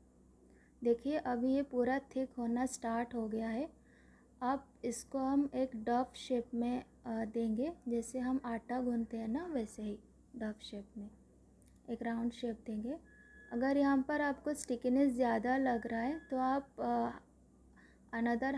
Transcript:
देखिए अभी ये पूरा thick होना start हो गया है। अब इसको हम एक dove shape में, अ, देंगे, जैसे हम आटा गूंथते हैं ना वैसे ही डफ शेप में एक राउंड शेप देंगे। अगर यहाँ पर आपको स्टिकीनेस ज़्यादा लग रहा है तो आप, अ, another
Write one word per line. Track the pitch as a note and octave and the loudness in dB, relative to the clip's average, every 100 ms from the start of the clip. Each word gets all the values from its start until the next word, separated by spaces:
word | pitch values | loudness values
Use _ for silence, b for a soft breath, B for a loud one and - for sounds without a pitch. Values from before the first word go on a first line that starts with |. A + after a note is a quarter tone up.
| - - - - - B B B | -20 -20 -20 -20 -20 B B B
देखिए | A#3 A#3 C#4 D4+ | 2 2 2 -2
अभी | - A#3+ C4 | 0 0 2
ये | C4+ | 2
पूरा | C#4 B3 B3 C4+ | 2 0 2 2
thick | C4+ C4 C4 - | 0 -4 -4 -2
होना | A#3 A#3+ B3+ | -2 0 0
start | - A3+ A3+ A#3+ A#3+ | -2 -2 -2 -2 -4
हो | A3 | -4
गया | A3 A3+ | -2 -2
है। | A3 D#4+ - B B B B B - | -2 -4 -8 B B B B B -4
अब | B3 C#4 - - A#3+ | -2 -2 -4 -8 -6
इसको | A3+ - C4+ | -6 -6 -2
हम | C4 C#4 C#4+ B3+ | 2 2 2 0
एक | C4 A3+ | -2 -2
dove | G#3+ A#3+ B3+ - | 0 2 0 -4
shape | - B3 A#3+ | -2 -2 0
में, | A#3 A#3+ B3 - - B3 | -2 -2 -2 -6 -14 -8
अ, | A3+ A3 | -6 -4
देंगे, | A#3 A#3 G#3+ D4 E4+ - | -2 0 0 -2 -4 -4
जैसे | A#3 A3+ B3+ | -4 -2 -4
हम | B3 C4 B3+ | 0 0 -2
आटा | A3+ - B3 | -6 -4 -2
गूंथते | B3 A#3 A3+ A3+ | 0 0 -2 -4
हैं | A3+ | -4
ना | B3+ F4 | -4 -2
वैसे | D4 G#3+ - | -4 -4 -6
ही | G#3+ G#3 - - - A#3+ | -8 -8 -12 -20 -16 -8
डफ | A3 G#3+ | -6 -8
शेप | - G3+ G3+ G#3+ | -10 -12 -12 -12
में | G#3 - - - - - - - - | -14 -16 -20 -20 -20 -20 -20 -18 -10
एक | A#3 | -6
राउंड | A#3 A#3 A#3 | -4 -2 -2
शेप | - A#3+ A3 - | -4 -6 -6 -6
देंगे। | G#3+ A3+ D#4+ B B B B B | -6 -6 -8 B B B B B
अगर | A#3+ C4 C#4+ | 0 4 6
यहाँ | C#4 C#4 C4+ | 6 6 4
पर | D4 | 2
आपको | C#4+ C4+ D4 | 2 0 -2
स्टिकीनेस | D4 - B3 B3+ B3+ C#4+ | -4 -2 0 4 6 6
ज़्यादा | A#3+ A#3+ A3+ A#3 C4 | 6 4 4 2 2
लग | C4 A#3 A3+ | 4 2 0
रहा | A3+ | -2
है | A#3+ D#4+ | -2 -2
तो | - B3+ | -4 0
आप, | C4 C4+ C#4 - | 2 0 -2 -4
अ, | A#3 A#3+ A#3+ A#3 - - - - - B B B - A3+ | 0 0 0 -4 -16 -20 -20 -20 -20 B B B -8 -2
another | A#3 A#3 C4 | 2 2 2